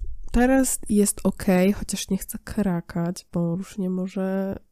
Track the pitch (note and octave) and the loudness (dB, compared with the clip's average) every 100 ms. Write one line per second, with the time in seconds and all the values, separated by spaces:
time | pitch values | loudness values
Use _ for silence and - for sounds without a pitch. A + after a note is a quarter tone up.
0 | - - - A#3 B3 C4+ B3+ - - G#3 | -8 -6 0 2 4 4 2 -2 2 4
1 | G3+ - F#3+ - - F3+ F#3 G#3 - G3 | 4 2 -2 0 2 4 4 2 -2 -6
2 | - F#3+ - - - - G3+ F3 - F3 | -4 -4 -4 -12 -6 -2 -2 -2 -4 -4
3 | E3+ F#3 - F3 E3+ E3+ G3 - F#3 F#3 | -4 -4 -6 -2 0 -2 -6 -6 -4 -2
4 | F#3 F#3+ F#3+ F#3+ G3 - _ | -4 -4 -2 -2 -4 -8 _